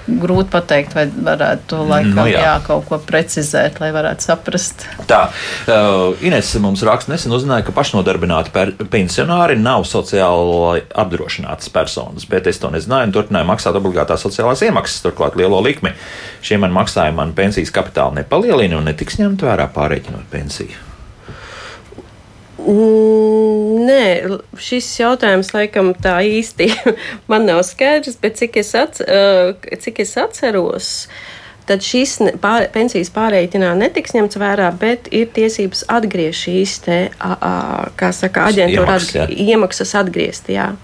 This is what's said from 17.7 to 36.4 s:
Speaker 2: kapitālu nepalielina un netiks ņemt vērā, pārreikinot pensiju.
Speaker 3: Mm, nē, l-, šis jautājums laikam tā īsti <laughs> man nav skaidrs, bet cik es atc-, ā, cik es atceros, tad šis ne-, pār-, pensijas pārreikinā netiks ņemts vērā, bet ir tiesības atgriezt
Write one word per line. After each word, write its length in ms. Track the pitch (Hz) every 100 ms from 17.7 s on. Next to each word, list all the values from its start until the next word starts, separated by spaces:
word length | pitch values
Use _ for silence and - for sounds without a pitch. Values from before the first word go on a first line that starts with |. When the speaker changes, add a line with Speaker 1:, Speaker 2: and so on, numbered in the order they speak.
Speaker 2:
kapitālu 460 | 95 - - 67 71
nepalielina 560 | 71 156 240 156 101 80
un 80 | 78
netiks 320 | 78 151 -
ņemt 240 | 208 196
vērā, 240 | 139 92 69
pārreikinot 580 | - 73 71 - - -
pensiju. 480 | 73 71 - - - - - - - - - - - - - - - - - - - -
Speaker 3:
Mm, 1300 | - 214 208 220 220 220 220 220 220 220 214 214 220
nē, 200 | 240 269 214 175
l-, 200 | 185 196 -
šis 320 | - - 247 -
jautājums 560 | - 233 247 220 190 190
laikam 380 | 214 208 208 190
tā 260 | 180 190 180
īsti 480 | 208 214 226 - 202 220 - -
<laughs> 320 | - - -
man 160 | 214 214
nav 140 | 170 180
skaidrs, 500 | - 269 302 285 233
bet 220 | 214 220
cik 200 | 233 233
es 80 | 208
atc-, 300 | 220 311 -
ā, 520 | - 196 202 190 180 190 - -
cik 240 | - 226
es 140 | 196 -
atceros, 760 | 440 - 262 202 175 - - - - - - - - -
tad 220 | - 196
šis 360 | - 247 269 -
ne-, 160 | 202 175
pār-, 320 | 202 233 202
pensijas 400 | 220 240 202 170
pārreikinā 600 | 214 220 196 175 196 185 175
netiks 400 | 254 339 - 240
ņemts 240 | 208 202
vērā, 300 | 202 202 180
bet 400 | 175 214 240 -
ir 160 | 220 226
tiesības 520 | - 220 220 196 - -
atgriezt 580 | 233 220 185 160 165